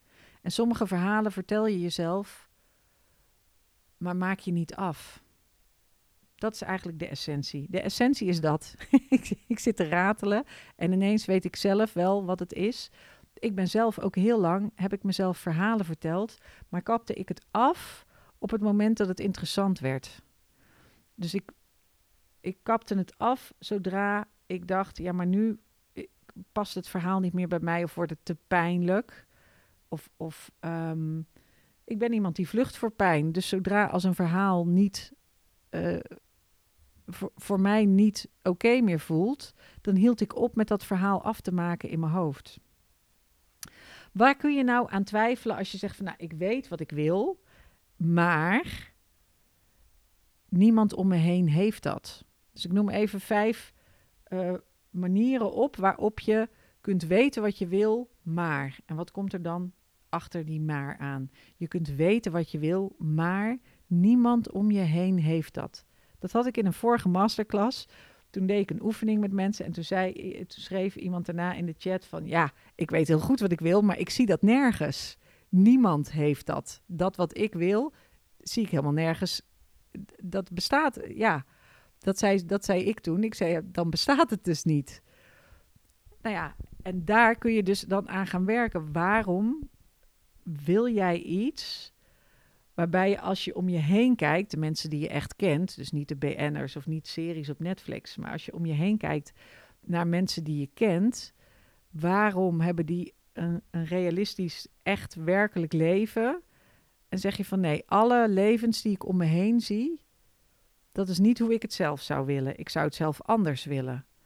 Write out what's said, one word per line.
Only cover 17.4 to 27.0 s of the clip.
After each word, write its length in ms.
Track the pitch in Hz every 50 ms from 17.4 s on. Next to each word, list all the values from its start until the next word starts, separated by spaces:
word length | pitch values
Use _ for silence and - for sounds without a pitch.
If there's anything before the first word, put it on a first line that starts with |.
| - _
af 560 | - 214 254 302 359 - - - - - - _ _ _ _ _ _ _
op 120 | - 196
het 100 | 226 208
moment 360 | 208 208 202 208 208 220 226
dat 120 | - 202 185
het 120 | 185 -
interessant 580 | 208 196 175 - 165 - - 202 196 196 180 -
werd. 440 | 135 131 135 131 - - - - - _ _ _ _ _ _ _ _ _ _ _ _ _ _ _ _ _ _
Dus 200 | - 175 160 190
ik, 160 | 196 - - - _ _ _ _ _ _ _ _ _ _ _ _ _ _ _ _ _
ik 180 | - 185 - _
kapte 340 | - 233 226 226 - - 208
het 220 | 196 175 - - -
af 360 | - 240 262 - - - - _
zodra 680 | - - 208 196 175 185 190 196 202 202 208 208 208 - _ _ _ -
ik 180 | 185 180 175
dacht, 320 | 180 185 190 196 - - -
"Ja, 140 | 180 180
maar 140 | 180 180 175
nu, 340 | 180 190 208 220 226 214 - _ _ _ _ _ _
eh, 140 | _ - - - _ _ _ - - - - -
past 220 | - 208 202 - -
het 140 | 190 - -
verhaal 320 | - 180